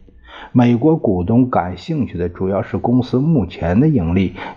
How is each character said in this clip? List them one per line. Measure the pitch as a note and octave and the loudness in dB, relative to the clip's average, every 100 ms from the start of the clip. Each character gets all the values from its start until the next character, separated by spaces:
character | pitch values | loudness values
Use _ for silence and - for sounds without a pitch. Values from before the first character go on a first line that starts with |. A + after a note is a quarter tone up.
| - - - - - | -20 -20 -20 -20 -2
美 | B2+ A#2+ A#2+ | 2 4 4
国 | D3+ D#3+ | 2 2
股 | B2 F#2 | 0 0
东 | F2 A#2 B2+ | 2 2 2
感 | A2 F2 F2 | 0 -2 -6
兴 | - D#3 G2 | -6 -4 -4
趣 | F2 | -4
的 | F2 | -6
主 | - F#2+ | -4 -2
要 | G2 | -2
是 | - F#2+ | -2 -4
公 | A#2 B2+ | 0 0
司 | A#2+ B2+ | 2 0
目 | D3 D#3 F2 | 2 0 0
前 | - E2+ F#2 | -4 0 2
的 | D#3 | 2
盈 | C#3 E2 | 2 0
利， | F2+ F2+ - - | 0 0 -4 -12